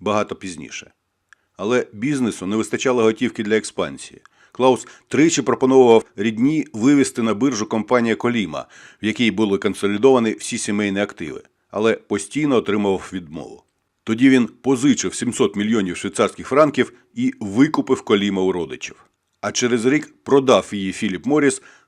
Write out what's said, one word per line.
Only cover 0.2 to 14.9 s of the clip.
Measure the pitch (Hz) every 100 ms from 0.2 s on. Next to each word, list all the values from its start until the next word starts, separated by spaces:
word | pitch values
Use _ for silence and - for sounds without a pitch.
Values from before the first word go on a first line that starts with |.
| 101
пізніше. | - 95 78 67 - - _ _ _ _ _ _ -
Але | 101 123 -
бізнесу | 101 131 143 117 - 92
не | 107
вистачало | 104 131 135 123
готівки | 110 110 120 -
для | 104 107
експансії. | 107 - 80 67 - - _ _ _
Клаус | - 127 123 - - -
тричі | 127 165 -
пропонував | 127 117 135 131 123 113 - -
рідні | 107 110 131 156 -
вивести | 107 123 143 131 -
на | 113
биржу | 101 139 113 107
компанія | 113 107 123 117
Коліма, | 110 120 120 87 71 - - - _
в | 104
якій | 107 117
були | 98 110 98
консолідовані | 104 95 101 104 131 131 113
всі | - - 117
сімейні | - 104 101 98
активи, | 101 - 78 - - _ _
але | 98 113
постійно | 104 - 101 - 143 151 120
отримував | 104 107 101 92 -
відмову. | 92 80 78 58 - _ _ _ _
Тоді | - 113 135
він | 131 113
позичив | - 127 131 139